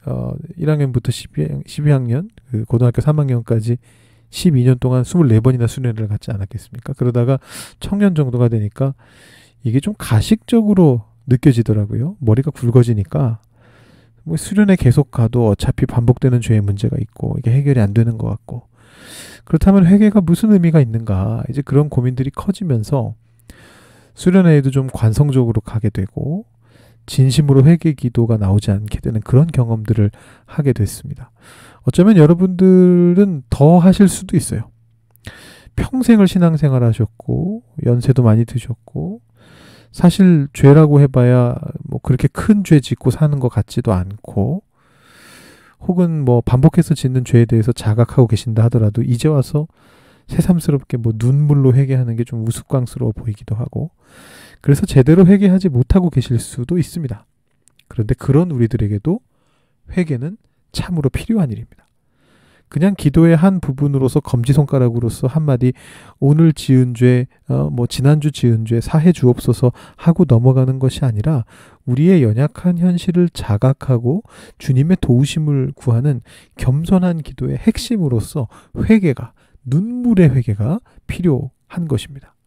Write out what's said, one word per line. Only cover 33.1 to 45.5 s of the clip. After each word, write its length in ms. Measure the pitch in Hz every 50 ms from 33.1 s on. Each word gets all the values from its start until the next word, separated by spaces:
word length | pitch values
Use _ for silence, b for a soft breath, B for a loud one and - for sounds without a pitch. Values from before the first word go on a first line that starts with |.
| 175 185 208 196 175 139 - _
더 280 | - - 139 151 170 180
하실 280 | 165 190 180 - 202
수도 300 | 180 - - 190 185 -
있어요. 340 | 160 - - 107 101 110 - _ _ _ _ _ _ _ _ _ _ B B B B B B B B B B _
평생을 540 | - - - - 262 240 - 233 214 196 180
신앙생활 560 | - 190 175 165 160 147 156 143 131 127 120
하셨고 800 | 117 110 - 110 - _ _ - - 120 127 160 185 214 233 _ _ _ - -
연세도 380 | 120 120 120 120 135 127 131
많이 220 | 123 113 107 110 117
드셨고 760 | - - 123 - - 117 _ _ _ _ 135 156 180 208 240 _ _ b b b b b b b b b b b b
사실 560 | _ - - 175 - - 190 185 175 151 139 -
죄라고 480 | _ - - 139 143 156 156 147 147 143
해봐야 560 | 143 139 135 127 123 123 123 123 123 123 123 - - - - - -
뭐 140 | - - 123
그렇게 260 | _ - 127 123 - 143
큰 340 | _ - - - 214 208
죄 180 | 185 - 160 147
짓고 300 | 123 - 123 - - 131
사는 280 | 120 - 156 151 143 139
것 80 | 127 120
같지도 440 | - - 101 _ - 120 120 120
않고, 680 | 101 90 90 92 101 107 - - - 104 95 113 156 196 _ _ b b b b b b b b b b b b b b b b